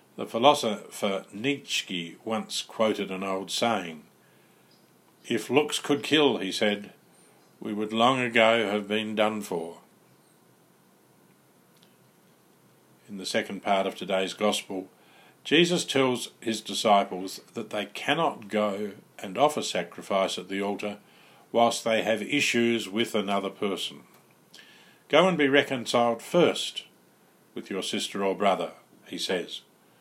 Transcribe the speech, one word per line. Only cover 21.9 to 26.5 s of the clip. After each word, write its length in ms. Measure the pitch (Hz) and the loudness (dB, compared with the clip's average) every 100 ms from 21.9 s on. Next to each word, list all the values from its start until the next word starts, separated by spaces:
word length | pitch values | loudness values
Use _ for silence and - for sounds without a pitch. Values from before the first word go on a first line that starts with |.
| 110 | 0
have 180 | 104 110 | 2 0
issues 640 | - 143 - 120 117 117 95 | 0 0 2 2 2 0 -2
with 280 | 104 117 | -2 -2
another 360 | 110 98 101 98 | -2 0 -2 -2
person. 540 | - 104 87 - 71 - - _ _ _ - - - - _ - | -4 -4 -4 -6 -10 -20 -20 _ _ _ -20 -20 -20 -20 _ 2
"Go 180 | 147 185 | 6 6
and 120 | 165 | 4
be 100 | 139 | 4
reconciled 720 | 143 - 131 110 123 120 113 | 4 2 -2 0 2 2 0
first 640 | - 175 156 | 0 4 4